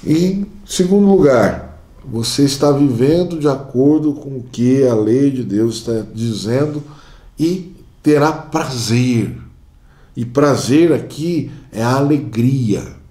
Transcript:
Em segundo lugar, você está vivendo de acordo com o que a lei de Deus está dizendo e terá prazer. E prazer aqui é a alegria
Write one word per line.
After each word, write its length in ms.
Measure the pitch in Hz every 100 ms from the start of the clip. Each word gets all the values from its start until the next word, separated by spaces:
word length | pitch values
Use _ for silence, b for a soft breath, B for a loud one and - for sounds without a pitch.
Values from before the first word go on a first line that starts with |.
Em 420 | - 160 185 196 202 -
segundo 420 | - - 180 202 202
lugar, 720 | 190 143 123 95 82 - - - -
você 400 | 139 113 117 -
está 280 | 139 - 147
vivendo 680 | 139 143 113 135 170 175 170
de 80 | 147
acordo 680 | 131 - 123 143 156 151
com 240 | 143 139 135
o 40 |
que 440 | - - 120 131 131
a 80 |
lei 360 | 113 107 123 143
de 140 | 131
Deus 320 | 107 101 113 110
está 280 | - 113 101
dizendo 680 | 113 117 101 98 127 151 151 147 B B B B -
e 380 | 160 185 175 - - _
terá 300 | 151 147 151
prazer. 1040 | 156 - 160 160 127 110 120 127 117 92 - - - - _ b b b -
E 80 |
prazer 680 | 120 143 143 117 104 143 170
aqui 580 | 131 - - 165 165 117 B B
é 120 | 104
a 140 | 117 139
alegria 1000 | 143 151 - 107 123 139 113 92 62 - -